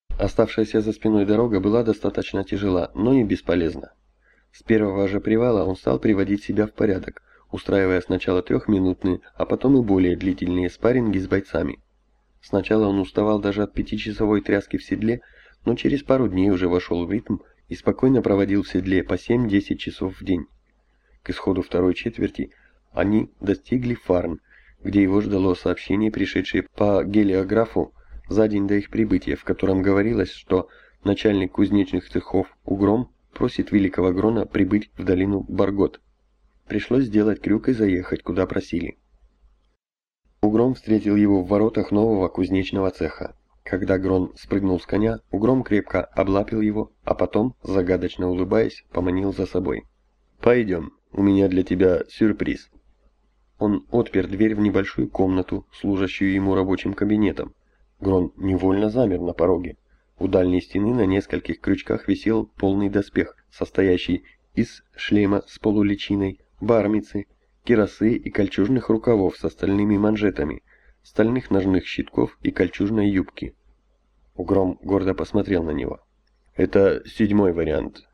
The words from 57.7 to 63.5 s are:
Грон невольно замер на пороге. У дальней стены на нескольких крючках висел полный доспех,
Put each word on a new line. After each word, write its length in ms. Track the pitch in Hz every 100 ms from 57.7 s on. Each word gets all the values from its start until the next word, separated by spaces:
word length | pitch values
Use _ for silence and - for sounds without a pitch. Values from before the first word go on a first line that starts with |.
| _ _ -
Грон 320 | 98 95 90 -
невольно 520 | 95 92 95 98 107
замер 300 | 117 113 87
на 120 | 87
пороге. 420 | 87 87 85 80 - _ _ _ -
У 80 | 95
дальней 340 | 95 90 90
стены 320 | - 95 104
на 120 | 123 92
нескольких 540 | 98 - - - -
крючках 480 | - 95 - 110 -
висел 380 | 95 110 113 110 -
полный 320 | 98 98 101
доспех, 460 | 101 - - 85 - _